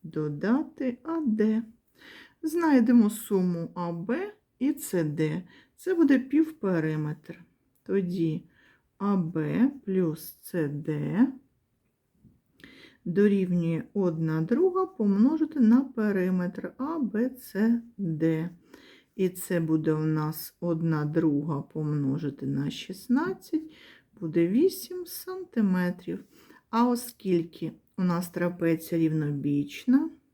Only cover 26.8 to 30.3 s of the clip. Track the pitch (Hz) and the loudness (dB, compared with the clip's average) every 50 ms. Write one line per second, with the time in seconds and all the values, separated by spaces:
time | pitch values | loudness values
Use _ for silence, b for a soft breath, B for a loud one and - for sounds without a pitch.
26.8 | 240 247 240 233 247 - - _ - 196 185 175 165 170 - - - 160 - - | 2 2 0 -2 -4 -10 -16 _ -2 0 0 0 0 -2 -8 -10 -10 -10 -10 -12
27.8 | _ _ _ - 185 180 175 170 180 175 - 180 175 175 175 175 175 165 165 160 | _ _ _ -2 0 0 0 0 -4 -4 -4 -2 -2 -2 -2 0 0 0 0 0
28.8 | 160 - - 165 165 160 156 156 151 147 147 143 139 143 143 143 143 - - - | -2 -4 -2 0 2 2 2 0 -2 -2 -4 -2 -2 -2 0 0 -2 -4 -8 -10
29.8 | - - 247 277 320 320 - - _ _ | 0 2 2 4 2 0 -8 -12 _ _